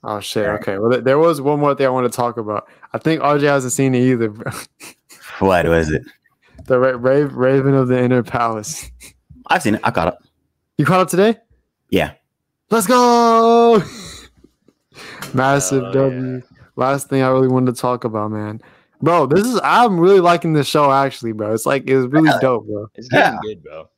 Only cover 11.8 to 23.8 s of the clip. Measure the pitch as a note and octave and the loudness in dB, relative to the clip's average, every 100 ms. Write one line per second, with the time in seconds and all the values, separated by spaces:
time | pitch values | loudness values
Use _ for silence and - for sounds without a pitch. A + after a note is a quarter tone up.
11.8 | _ F#2 D2+ - _ _ _ _ _ A3+ | _ -2 -2 -8 _ _ _ _ _ -2
12.8 | F#3+ B3 B3 A#3+ A#3 A3+ A3+ A#3 A#3 A3+ | 2 4 4 4 4 4 4 4 4 4
13.8 | D3+ - F3+ - - _ _ _ _ _ | 0 -12 -20 -20 -20 _ _ _ _ _
14.8 | _ - - - - B2+ C3 C#3 - C3+ | _ -20 -20 -18 -6 -2 2 0 0 -4
15.8 | G#2+ C3+ C3+ B2+ C3 B2+ - _ - - | -2 0 0 -2 -8 -8 -14 _ -18 -4
16.8 | B2+ C#3 - C3+ C3 C3 C3 B2+ B2+ A#2+ | -2 -2 -2 0 2 2 2 2 0 -2
17.8 | B2 A#2+ A#2+ A2 G#2+ G#2+ G#2 A2 _ _ | -4 -4 -6 -6 -6 -8 -10 -12 _ _
18.8 | _ _ D#3+ F3 C3+ D#3+ A3+ A3+ C#3+ F3+ | _ _ 0 2 2 0 0 -2 2 2
19.8 | A#3+ F3+ F3 G3 F3 F3 E3 D3+ C3+ D#3 | 2 4 4 6 4 2 0 -2 0 2
20.8 | C#3+ C3+ C#3 - A#2 G#2+ G#2+ A2 - C3+ | 4 2 0 -4 -10 -6 -4 -2 -2 -4
21.8 | B2+ C3+ B2 D3 D#3 C#3 C3 A#2+ G#2+ G#2 | 0 0 2 2 2 2 0 -2 -4 -10
22.8 | G#2+ - B2 - - A2+ G#2+ F#2+ D#2 D#2 | -10 -18 -2 2 2 0 -12 -14 -18 -20